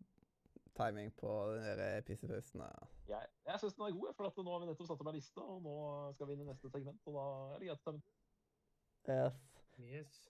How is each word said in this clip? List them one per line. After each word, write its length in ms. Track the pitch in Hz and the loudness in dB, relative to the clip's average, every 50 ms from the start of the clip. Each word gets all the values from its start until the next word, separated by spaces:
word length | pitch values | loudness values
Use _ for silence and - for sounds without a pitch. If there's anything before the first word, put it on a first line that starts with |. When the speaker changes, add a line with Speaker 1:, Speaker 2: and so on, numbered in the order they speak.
| - - _ - - _ _ _ _ - - - - - - | -8 -14 _ -20 -20 _ _ _ _ -20 -20 -20 -20 -10 0
Speaker 1:
timing 360 | - 117 113 104 104 104 110 | 2 4 4 4 2 -2 -4
på 200 | - - - 110 107 107 101 107 110 | -4 -2 0 2 4 4 4 4 2
den 80 | 113 110 107 101 98 | 2 2 2 2 2
der 220 | 98 98 98 107 | 4 2 2 2
pissepausene. 680 | - - 90 - - - 101 104 123 - - - 64 - - - - - - - - - | 0 -2 -4 -4 -2 0 0 -2 -2 -4 -6 -6 -6 -6 -8 -10 -12 -14 -14 -12 -4 -2
Speaker 2:
Jeg, 200 | 107 107 117 - - _ _ | -2 -2 -2 -6 -10 _ _
jeg 140 | 151 185 202 | 0 2 4
synes 140 | 214 202 190 | 4 2 2
den 100 | - 208 | 2 2
er 60 | 208 | 2
god, 160 | 165 185 - - | 2 2 2 0
jeg, 80 | - | 0
for 100 | - 202 196 | 2 2 2
at 100 | - 202 | 2 2
nå 140 | 185 175 | 0 2
har 80 | 175 175 | 2 2
vi 60 | 175 170 | 2 0
nettopp 180 | 156 156 175 160 | 0 -2 0 -2
satt 140 | 165 139 | -2 0
opp 60 | 143 156 | 0 0
en 80 | 160 | 0
liste, 260 | 151 135 - - 185 | -2 -4 -6 -8 -8
og 200 | - - 190 185 170 | -6 -4 -4 -4 -4
nå 140 | 151 147 151 151 147 143 143 143 143 139 | -2 -2 -2 0 0 0 0 -2 -2 -2
skal 140 | - 143 139 | -4 -2 -2
vi 60 | 143 | -2
inn 80 | 143 | -2
i 80 | 147 143 | -2 -4
neste 200 | 131 131 - 131 | -6 -6 -8 -4
segment, 280 | 135 143 135 139 - - - 151 | -4 -2 -2 -4 -6 -8 -6 -2
og 60 | 147 | -2
da 100 | 139 139 143 135 135 135 135 147 | 0 0 0 0 -2 -4 -4 -4
er 40 | - | -4
det 80 | 190 175 | -2 -4
greit 120 | 147 - | -4 -2
å 40 | - | -2
ta 80 | - | -4
med. 100 | 151 151 - - _ _ _ _ _ _ _ _ _ _ _ _ _ _ _ _ _ _ _ | -4 -4 -8 -12 _ _ _ _ _ _ _ _ _ _ _ _ _ _ _ _ _ _ _
Speaker 1:
Yes. 340 | - 131 131 131 131 127 - - - - - - - - - | 4 6 6 6 6 4 2 -6 -18 -20 -20 -20 -20 -16 -16
Speaker 3:
Yes. 400 | 120 120 135 151 151 - - - - - | -12 -8 -8 -8 -8 -10 -14 -20 -20 -20